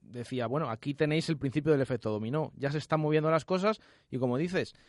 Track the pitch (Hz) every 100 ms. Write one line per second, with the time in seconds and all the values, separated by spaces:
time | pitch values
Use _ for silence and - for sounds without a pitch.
0 | - 120 120 127 117 139 143 110 143 139
1 | 151 160 160 151 139 151 147 143 131 123
2 | 110 107 110 151 151 - 139 151 - 156
3 | 151 156 156 160 - 185 202 214 - _
4 | _ 131 127 123 175 180 123 -